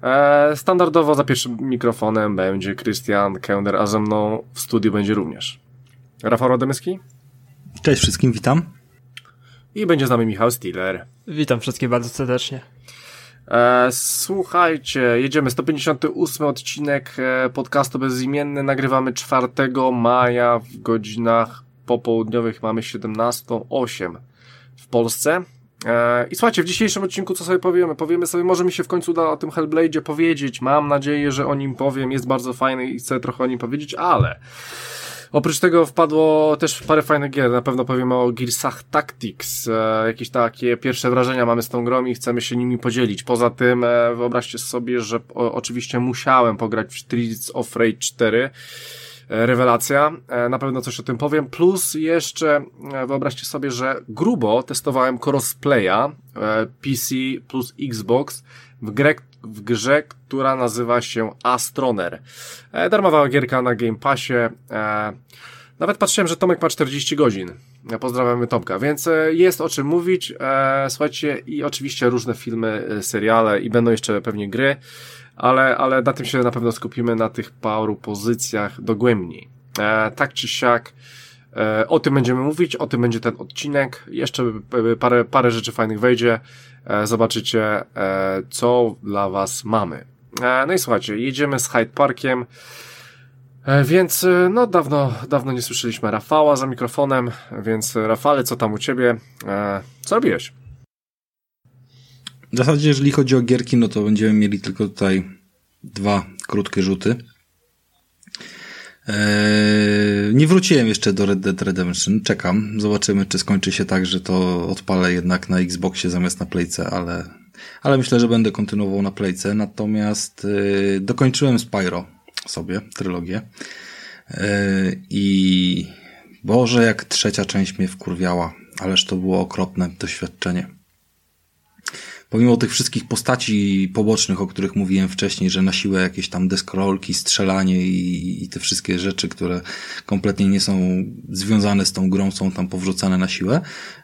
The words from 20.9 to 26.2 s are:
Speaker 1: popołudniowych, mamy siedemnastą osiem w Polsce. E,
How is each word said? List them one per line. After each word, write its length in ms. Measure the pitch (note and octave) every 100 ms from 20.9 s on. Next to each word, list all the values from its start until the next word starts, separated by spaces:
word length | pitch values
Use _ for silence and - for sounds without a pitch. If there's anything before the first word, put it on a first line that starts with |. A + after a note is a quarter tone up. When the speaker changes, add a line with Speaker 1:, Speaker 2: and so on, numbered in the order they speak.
| A2+ G#2 G#2+ A#2 A2+ A2+ - - _ -
Speaker 1:
popołudniowych, 760 | A#2+ B2 A2+ A2 A#2+ A#2 A2
mamy 200 | A2 A2
siedemnastą 840 | G#2+ A2 G#2+ G#2+ A#2 A#2+ - A#2 -
osiem 480 | C#3 A#2+ - F2+ E2+ - _ - - - -
w 100 | -
Polsce. 560 | A#2+ A#2 - D3 E3+ F3+ _ _ _ A#2
E, 400 | A#2 A#2+ A#2+